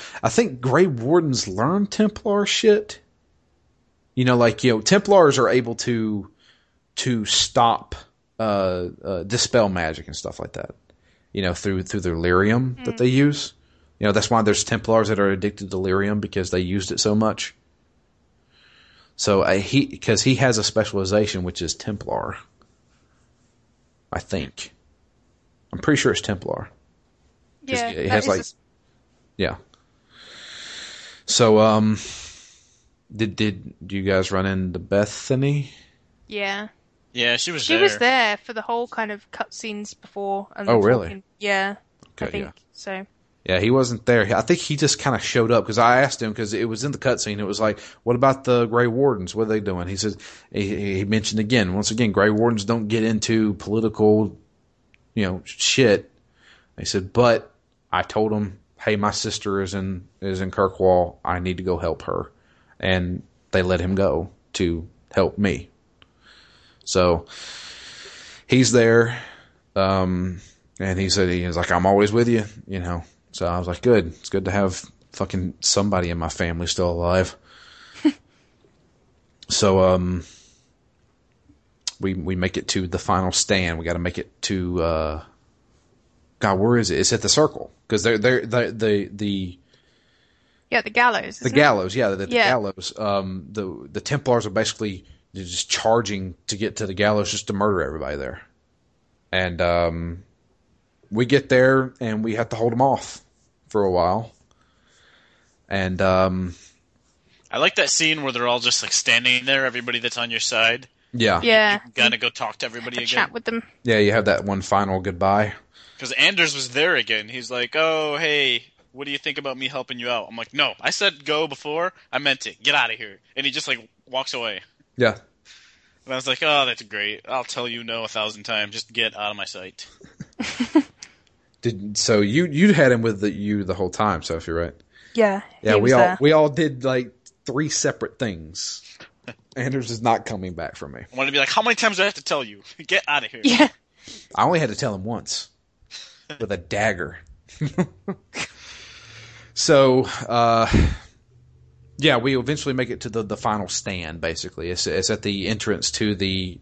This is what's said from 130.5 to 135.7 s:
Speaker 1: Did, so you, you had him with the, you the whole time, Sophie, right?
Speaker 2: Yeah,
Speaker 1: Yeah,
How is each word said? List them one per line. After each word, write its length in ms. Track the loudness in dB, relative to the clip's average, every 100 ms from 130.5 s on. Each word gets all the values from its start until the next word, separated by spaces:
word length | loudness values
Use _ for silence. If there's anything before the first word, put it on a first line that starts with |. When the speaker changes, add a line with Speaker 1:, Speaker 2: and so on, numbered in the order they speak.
| -6 0 0 0 _ -20 _ _ _ _ _
Speaker 1:
Did, 360 | -6 -4 -8 -4
so 240 | 2 2
you, 240 | 4 2 0
you 260 | 4 6
had 180 | 6 6
him 120 | 4
with 180 | 2 0
the, 100 | -2
you 320 | -2 -2 -2
the 120 | -2
whole 160 | -2 -4
time, 320 | 0 0 0
Sophie, 280 | -4 -8 -4
right? 240 | -4 -4 -8 _ _ -10
Speaker 2:
Yeah, 280 | 2 2 2 -8 -6
Speaker 1:
Yeah, 120 | 2